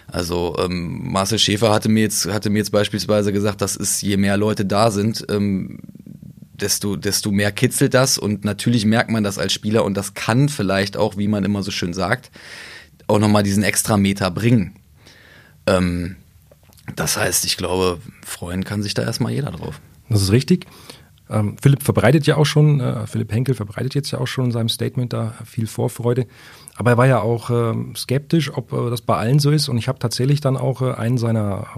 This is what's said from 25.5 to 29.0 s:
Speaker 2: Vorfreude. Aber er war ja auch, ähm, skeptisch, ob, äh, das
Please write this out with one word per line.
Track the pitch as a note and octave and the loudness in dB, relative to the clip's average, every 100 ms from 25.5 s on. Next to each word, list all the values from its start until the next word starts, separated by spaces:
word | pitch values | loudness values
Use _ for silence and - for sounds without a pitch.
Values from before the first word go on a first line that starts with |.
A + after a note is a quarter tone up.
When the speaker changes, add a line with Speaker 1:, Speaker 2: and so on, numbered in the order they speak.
| - A2 | -6 -6
Speaker 2:
Vorfreude. | - B2 - A#2+ B2+ C3 - - - - - | -2 -4 -2 -2 0 -2 -8 -20 -20 -18 -2
Aber | G#2+ | 2
er | A#2 | 6
war | C3 | 6
ja | B2 | 4
auch, | G#2+ A#2 - | 2 0 0
ähm, | A#2+ A#2 A2+ B2 A#2 | 0 0 -2 -4 -8
skeptisch, | - C3 D3 E3 D3 - | -4 -4 0 0 0 -4
ob, | A#2 | -6
äh, | B2+ B2 | -4 -4
das | A#2+ | -4